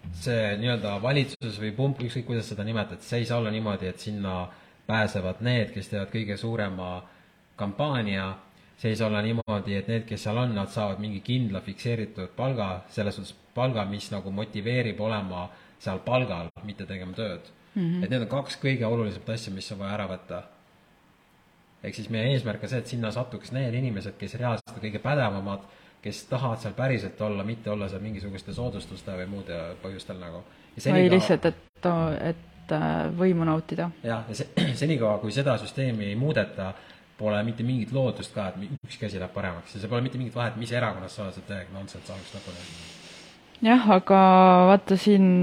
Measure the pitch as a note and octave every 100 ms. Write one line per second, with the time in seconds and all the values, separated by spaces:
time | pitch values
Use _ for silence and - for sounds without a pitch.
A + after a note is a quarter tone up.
0 | - - B2+ A#2 G#2+ G2+ A#2+ A#2 G2+ G2+
1 | A#2 C#3 C3+ - A#2+ G#2 G#2+ G#2 C#3 C3
2 | A#2+ B2+ A#2+ A#2 G#2 G#2 G#2 A2+ G2+ F2
3 | - A#2+ A#2 A#2+ A2 A2 A2 G2 F#2 -
4 | - G#2 G2 F#2 F2+ - - _ - A2
5 | G#2 G2+ F#2 F#2 A#2 B2 G#2 G2+ F#2+ G#2
6 | G2 A2+ G#2 G2 A2+ A2+ G2+ F#2 F2+ F2+
7 | - - _ _ _ - G2+ G2 D3 C3
8 | G#2+ G2 F#2+ F#2+ - - - - A2+ G#2+
9 | A2 G#2+ A2 A#2 - G#2 G2 G2 G2 A#2
10 | G#2+ G#2+ G#2+ A2 B2 G#2 G2 - G#2 F#2+
11 | G#2+ G2 - B2+ A#2 F#2+ G2+ G2 B2 A2+
12 | G#2 - F2+ - C3 A#2+ G2 F2+ - -
13 | G#2 G2+ F#2+ - _ - B2+ A2 G2 G2+
14 | - G2+ F#2+ G2 A2 A2 G#2 B2+ A#2 G2+
15 | G#2+ A2 F#2+ F2+ F2+ - - _ - F#2
16 | - B2+ A2+ F2 E2+ - G#2 G2+ F2+ F#2+
17 | F#2 F#2+ A2 E2+ - - _ G#3 E3+ F3+
18 | F3+ B2+ G#2+ C3+ C3+ - C#3 C3 A2 A#2
19 | G#2+ F#2 - A2+ - F#2+ - G2 G2 G#2
20 | G2 F#2 - F2 - - _ _ _ _
21 | _ _ _ _ _ _ _ _ G2+ G#2
22 | G2+ A2 A#2+ C3 A#2 G2+ - B2+ A#2 B2
23 | A2 A2+ B2 G#2+ - B2+ C3 A#2+ C3 G2+
24 | F#2+ - G2 A#2 B2 G#2+ - - G#2+ G#2
25 | C3 C#3+ A2+ G2 G2 G2 - - - _
26 | C3+ - - B2+ B2+ A2+ A2 G2 C3 A#2
27 | F#2+ - G#2+ G2+ G2+ A2+ G#2 G#2 G2 F#2+
28 | G#2+ G2+ G2+ G2 G2+ G2 B2 G2+ - G2
29 | - F#2 F#2 G2+ F2 E2+ E2 F#2 F#2+ F#2+
30 | - F#2 F2 E2+ - - - - - F#3
31 | F3+ F#3 - E3+ E3+ - - - F3+ E3+
32 | E3 D#3 E3 E3 - - - D#3 D#3 D#3+
33 | D#3+ E3+ F#3 E3+ D#3+ D#3+ D#3+ E3 E3+ -
34 | A#2 A2+ A2+ G#2+ - - D#3 A#2+ C#3+ C#3+
35 | A2 G#2 A2 A#2 C#3 A2 G#2 - C3+ A2+
36 | G2+ G#2 D3 B2+ G2 - F#2 F#2+ - -
37 | - - G#2+ G#2 A2 A2+ A#2+ B2+ G#2 C3
38 | B2+ - - - F#2+ F2+ G2+ C#3+ - -
39 | G#2 G2 F#2 G2+ F#2+ E2+ - G#2 G2+ A#2+
40 | C3 B2+ A#2+ A#2+ A#2 A2+ A#2 A#2+ A2+ F#2
41 | F#2 - G2 F#2 - G2+ F2 F#2+ G2 F#2+
42 | - F#2+ F#2 G2 F#2 F2+ F2+ E2+ E2 -
43 | - - - - - - A3+ B3 A3 F#3
44 | - G3 F#3+ F#3 F#3 F3+ F3+ G3 - F#3+
45 | G#3 G3 F#3+ F3+